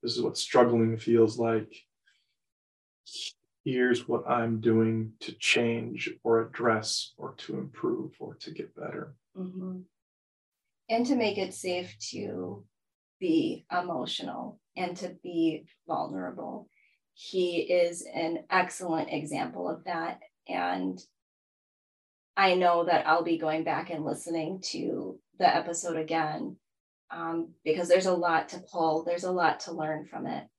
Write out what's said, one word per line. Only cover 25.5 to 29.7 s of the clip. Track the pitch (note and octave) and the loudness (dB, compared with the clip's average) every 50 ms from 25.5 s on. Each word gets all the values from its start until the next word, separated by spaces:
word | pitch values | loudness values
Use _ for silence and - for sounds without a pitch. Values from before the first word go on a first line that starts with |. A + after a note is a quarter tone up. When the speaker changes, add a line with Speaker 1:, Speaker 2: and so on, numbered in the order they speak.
| - | 4
Speaker 2:
episode | F3 D#3+ F3 E3+ E3+ - F3 E3 D#3+ | 4 0 0 -6 -4 -4 -4 -4 -4
again, | D#3+ D#3 E3 D#3+ D#3 D#3 D#3 - - F3+ F#3 - _ _ _ _ _ _ _ _ _ _ | -2 -2 0 0 0 0 -2 -4 -8 -8 -10 -14 _ _ _ _ _ _ _ _ _ _
um, | - D#3+ E3 E3 E3 E3+ E3 E3 - _ _ | -10 -8 -6 -4 -4 -4 -6 -6 -10 _ _
because | D#3 D#3 F#3 F3 E3+ | -2 0 0 4 6
there's | F3 F#3 F#3 F#3 | 6 6 6 4
a | F3+ | 2
lot | E3+ E3+ E3+ E3 D#3+ - - | 2 2 2 2 2 0 -2
to | - F#3 | -10 -14
pull. | - - - F3+ E3 D#3+ D#3 D#3+ E3 | -16 -10 -2 0 2 2 2 2 0
There's | F3 F3 F3 F#3 | -2 -4 -2 -2
a | F3+ | -2
lot | F3+ F3+ E3+ D#3+ F3+ - | 0 2 4 2 2 0
to | - - | -6 -10